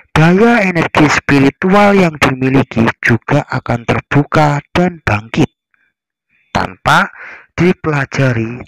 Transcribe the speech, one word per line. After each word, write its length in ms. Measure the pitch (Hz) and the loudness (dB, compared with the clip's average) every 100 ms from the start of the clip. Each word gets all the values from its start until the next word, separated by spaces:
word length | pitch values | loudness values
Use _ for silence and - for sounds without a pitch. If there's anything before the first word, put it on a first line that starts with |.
| _ | _
daya 480 | 156 160 185 233 233 | 2 4 4 4 2
energi 480 | 190 170 147 - 147 | 0 -2 -2 0 0
spiritual 800 | - - 139 135 - 185 202 202 196 | 0 0 2 2 0 0 2 4 4
yang 160 | 170 151 | 0 -2
dimiliki 640 | 139 131 131 135 127 113 117 - | -4 -2 0 0 0 -2 -2 -2
juga 400 | - 117 - 139 - | -2 -2 0 -2 -2
akan 320 | 127 - 120 | -6 -6 -6
terbuka 800 | 117 117 - 143 - 160 151 143 - | -4 -6 -2 -2 0 0 0 -2 -4
dan 320 | - 180 170 | -2 -2 -4
bangkit 480 | - 104 113 117 104 _ _ _ _ _ _ _ _ _ _ | -6 -6 -4 -4 -4 _ _ _ _ _ _ _ _ _ _
tanpa 560 | 95 92 92 - 156 196 - - - _ - | -6 -6 -4 0 0 0 -8 -20 -20 _ -2
dipelajari 1040 | 175 - 160 147 135 - 131 113 113 123 | 0 0 -4 -4 -4 -2 -2 -2 -6 -10